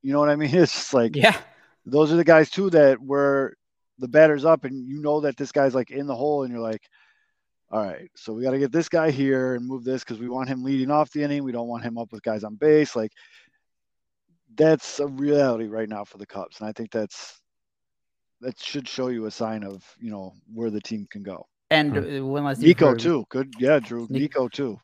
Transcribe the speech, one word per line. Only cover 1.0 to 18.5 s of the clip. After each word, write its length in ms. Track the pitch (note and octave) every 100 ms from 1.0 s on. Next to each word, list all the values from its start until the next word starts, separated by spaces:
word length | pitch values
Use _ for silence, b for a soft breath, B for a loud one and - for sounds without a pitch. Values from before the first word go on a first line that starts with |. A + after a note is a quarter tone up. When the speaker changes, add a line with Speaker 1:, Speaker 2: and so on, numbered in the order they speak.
| A2+ C#3
Speaker 2:
Yeah. 200 | A3 F#3+ b b b b -
Speaker 1:
those 260 | C#3 D#3
are 40 | E3+
the 80 |
guys, 260 | E3 D#3+ D3+
too, 180 | - G3
that 300 | E3 C#3+ B2
where 540 | C3 C#3 C#3 C#3 C3+ - _ _ _ _
the 60 | B2+
batter's 360 | D3 D#3 D3
up 200 | D3+ D#3
and 220 | C3+ C3+ B2+
you 120 | C#3+
know 200 | D3 D3+
that 140 | D3 B2
this 140 | C#3
guy's, 240 | D3 C#3
like, 160 | B2+ A#2
in 160 | C3 C#3+
the 80 |
hole 300 | A#2+ D3 D3
and 80 | B2+
you're 100 | A#2+
like, 200 | A2+ A2 _ _ _ _ _ _ _ _ _
"All 120 | A2
right, 240 | G2+ C#2+ -
so 180 | _ -
we 120 | A2
gotta 140 | C3 C3+
get 100 | C#3
this 160 | D3+ D#3+
guy 220 | E3+ D#3+
here 440 | C3+ C3+ C3 C3 B2
and 100 | B2
move 160 | C3
this 200 | A#2+ C3
'cause 140 | - A2
we 80 | B2
want 200 | B2+ C3
him 140 | C3
leading 280 | C3 C3+ C3
off 200 | D3+ D3+
the 120 | D3+
inning. 180 | D3 C#3+
We 60 | C3+
don't 140 | A#2+ A#2
want 140 | A#2
him 140 | A#2 A#2
up 140 | A2+
with 100 | G#2+
guys 220 | A#2 G#2+
on 100 | G#2 G#2+
base." 380 | D3+ D3+ D3 A#2
Like, 160 | A2 _ b b b b _ _ _ _ _ _ _ _ _
that's 460 | A2+ D#3 D#3 - -
a 60 | C#3+
reality 600 | C3 D3 D3 C3+ A#2 A2
right 220 | A2 A2
now 160 | G#2
for 140 | G#2 G2
the 80 | G2+
Cubs. 340 | G2 F2 -
And 80 | G#2+
I 40 |
think 180 | G#2+ A2+
that's, 500 | A2+ G#2+ - - _ _ _ _ _ _ _ _ _ _ _
that 180 | B2+